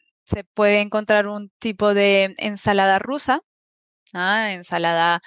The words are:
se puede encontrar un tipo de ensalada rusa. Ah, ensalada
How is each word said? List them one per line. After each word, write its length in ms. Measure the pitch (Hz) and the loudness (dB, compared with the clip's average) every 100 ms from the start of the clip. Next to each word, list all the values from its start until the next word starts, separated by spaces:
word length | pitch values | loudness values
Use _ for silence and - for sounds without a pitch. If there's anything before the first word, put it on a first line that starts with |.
| _ _ - | _ _ -10
se 180 | 208 | -10
puede 380 | 196 - 208 208 | -8 0 2 2
encontrar 460 | 208 214 208 208 202 | 0 -4 2 2 2
un 240 | 208 202 _ | -6 -12 _
tipo 340 | 226 196 208 | -8 0 2
de 400 | 202 202 196 190 185 | 4 4 4 0 -4
ensalada 640 | 214 202 - 202 196 190 | -8 -4 0 2 2 2
rusa. 420 | 214 285 - 269 - _ _ _ _ _ _ | 0 -6 -2 -4 -4 _ _ _ _ _ _
Ah, 380 | 180 185 214 214 | -6 -2 0 -2
ensalada 680 | 185 - 175 170 170 170 170 | -6 -6 -2 0 2 2 0